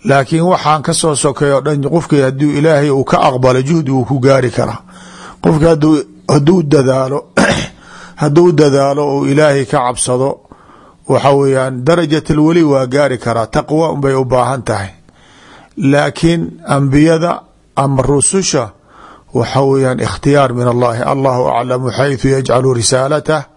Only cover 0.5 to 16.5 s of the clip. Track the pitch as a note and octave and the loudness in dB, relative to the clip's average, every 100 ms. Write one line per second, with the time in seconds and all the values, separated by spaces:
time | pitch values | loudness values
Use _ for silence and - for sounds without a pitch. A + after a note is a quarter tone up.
0.5 | F#3 D3 D3+ C#3 E3 E3 D3 D3+ C3 C#3+ | 0 0 -2 -2 -2 -2 0 -2 -2 0
1.5 | C#3 C#3 D3 C#3 E3 C3+ D3+ C3+ C3+ D3 | 0 0 -2 -2 -2 0 0 0 0 -2
2.5 | D3 D#3 D3+ D3 C3+ B2+ F3 D#3 B2+ B2+ | 0 2 2 2 0 0 2 2 2 2
3.5 | B2+ C3+ E3 C#3 C3 A#2+ C3+ C3 C3+ B2+ | 2 0 -2 0 -2 -2 0 2 2 0
4.5 | - - A2+ - - - - - - E3+ | -2 -6 -6 -16 -20 -20 -20 -20 -4 0
5.5 | D#3+ D#3+ D#3+ D3+ D3+ - - - C#3+ D3 | 2 2 2 2 2 0 -14 -2 0 2
6.5 | F#3 D3+ D3 C3 C3 C3 C#3+ - - - | 2 2 2 2 0 -2 -4 -4 -2 0
7.5 | - - - - - - - D3 D3 F3 | 0 -6 -14 -20 -20 -20 -4 0 4 4
8.5 | D3+ D3+ C#3 C#3 C#3+ D3 C#3 C#3 C#3 D#3 | 4 2 2 0 0 -2 -2 0 2 2
9.5 | C#3 C3 D3+ B2 A#2+ - B2 C3+ - _ | 2 0 -2 -2 -4 -4 -2 -2 -6 _
10.5 | - - - - _ - C3 G#2+ C#3 C#3 | -20 -20 -20 -20 _ -2 0 2 2 2
11.5 | C3+ C3 B2+ B2 E3+ E3 D3+ C#3+ D3+ D#3 | 0 -2 -4 0 0 2 -2 0 0 2
12.5 | E3+ D#3 C#3 C3 C3+ C#3+ B2+ A#2+ A2+ A2 | 4 2 2 0 0 0 -2 -4 -4 -2
13.5 | D3+ C#3+ D3+ D#3+ D3+ C#3 C3+ B2+ B2 B2 | -4 -2 -2 -2 -2 -2 0 0 0 0
14.5 | C3+ A2+ G#2 G2 - - _ _ _ - | -2 -4 -6 -6 -14 -20 _ _ _ -20
15.5 | - - - D3 C#3+ D3 - E3 E3+ E3+ | -20 -20 -4 0 2 0 -2 0 0 -4